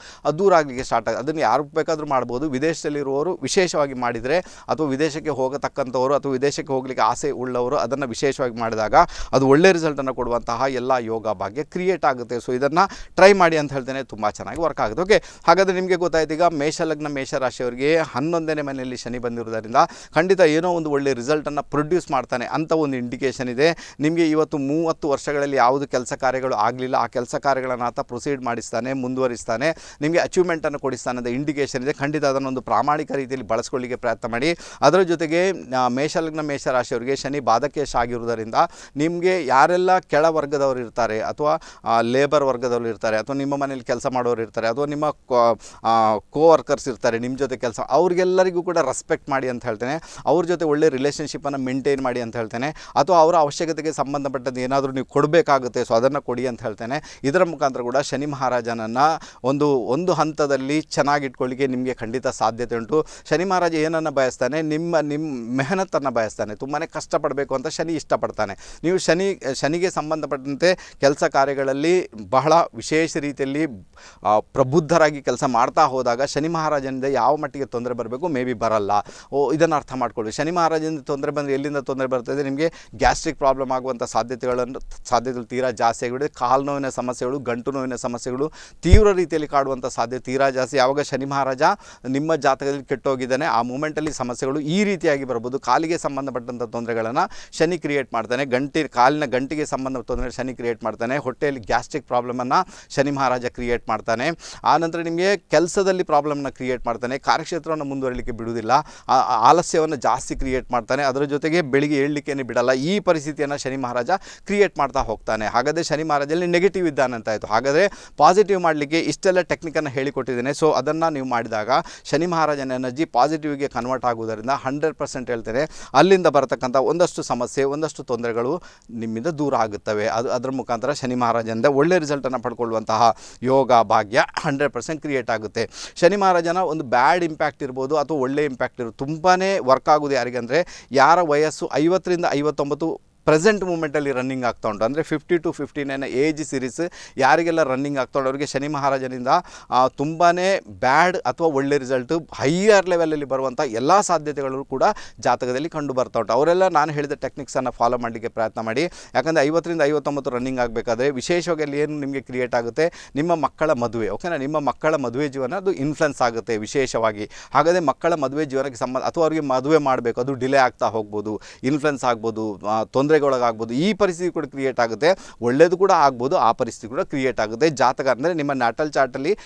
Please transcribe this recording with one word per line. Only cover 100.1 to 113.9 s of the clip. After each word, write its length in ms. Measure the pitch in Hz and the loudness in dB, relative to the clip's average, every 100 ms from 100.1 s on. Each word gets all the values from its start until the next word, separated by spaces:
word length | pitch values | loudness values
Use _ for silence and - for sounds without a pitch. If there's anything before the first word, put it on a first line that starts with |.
| 123 123 | -4 -4
ಶನಿ 240 | 113 127 120 | -6 -8 -4
ಕ್ರಿಯೇಟ್ 280 | 120 113 | -4 -2
ಮಾಡ್ತಾನೆ, 340 | 113 104 117 135 | -4 -4 -2 -2
ಹೊಟ್ಟೆಯಲ್ಲಿ 420 | 127 123 147 135 | -4 -2 -2 -2
ಗ್ಯಾಸ್ಟ್ರಿಕ್ 480 | 101 120 - 151 - | -2 -2 -2 -8 -2
ಪ್ರಾಬ್ಲಮನ್ನು 600 | 123 123 123 123 160 185 - - - | -2 -2 -4 0 0 0 -8 -8 0
ಶನಿ 160 | 139 | 0
ಮಹಾರಾಜ 340 | 139 131 123 120 | 2 0 0 -4
ಕ್ರಿಯೇಟ್ 440 | - 123 117 - | -6 -4 -2 -2
ಮಾಡ್ತಾನೆ. 400 | 110 - 113 143 165 - - | -4 -2 -2 -2 -4 -12 -2
ಆನಂತರ 360 | 117 147 165 170 | 2 4 2 -4
ನಿಮಗೆ 380 | 165 165 190 202 | -4 0 0 0
ಕೆಲಸದಲ್ಲಿ 640 | - 156 175 208 190 185 | 2 2 2 0 0 0
ಪ್ರಾಬ್ಲಮ್ನ 460 | 170 147 147 143 135 | 2 2 2 -2 -6
ಕ್ರಿಯೇಟ್ 360 | - 127 123 123 | -6 -4 -4 -2
ಮಾಡ್ತಾನೆ, 320 | 117 120 139 | -4 -4 -4
ಕಾರ್ಯಕ್ಷೇತ್ರವನ್ನು 680 | - 123 160 170 151 156 143 | 0 0 0 -6 -4 -6 -6
ಮುಂದುವರಿಲಿಕ್ಕೆ 460 | 139 131 123 117 | -4 -4 -4 -8
ಬಿಡುವುದಿಲ್ಲ, 400 | 113 117 117 110 | -8 -6 -4 2
ಆ, 120 | 139 151 - - | 2 2 -10 0
ಆ, 420 | 127 98 117 120 | 2 2 4 6
ಆಲಸ್ಯವನ್ನು 460 | 165 175 170 156 143 | 6 4 0 0 0
ಜಾಸ್ತಿ 400 | 117 127 - 135 | 0 0 -4 -6
ಕ್ರಿಯೇಟ್ 360 | 135 127 120 | -2 -2 -2
ಮಾಡ್ತಾನೆ, 320 | 123 104 135 | -4 0 0
ಅದರ 200 | 143 127 | 0 0
ಜೊತೆಗೆ 380 | 143 143 160 170 | -2 -2 0 0
ಬೆಳಿಗ್ಗೆ 380 | 143 139 147 147 | 2 2 2 2
ಏಳಲಿಕ್ಕೇನೆ 440 | 143 147 139 139 | 0 -2 -4 -6
ಬಿಡಲ್ಲ. 280 | 123 120 123 | -2 0 2
ಈ 280 | 135 147 202 | 2 2 0
ಪರಿಸ್ಥಿತಿಯನ್ನು 580 | 190 160 139 151 143 143 | 2 0 0 -4 -4 -4
ಶನಿ 200 | 135 135 | -6 -4
ಮಹಾರಾಜ 320 | 123 | -4